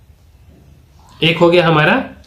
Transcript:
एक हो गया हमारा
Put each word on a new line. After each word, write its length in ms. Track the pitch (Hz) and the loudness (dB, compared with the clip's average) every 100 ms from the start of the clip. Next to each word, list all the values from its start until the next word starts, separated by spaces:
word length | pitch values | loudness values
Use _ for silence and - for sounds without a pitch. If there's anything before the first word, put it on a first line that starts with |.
| _ _ _ _ _ - - - _ _ - - | _ _ _ _ _ -20 -20 -20 _ _ -20 -6
एक 180 | 160 165 | -4 0
हो 100 | 170 | 2
गया 160 | 175 165 | 2 2
हमारा 360 | 151 156 247 - - | 0 0 -2 -4 -16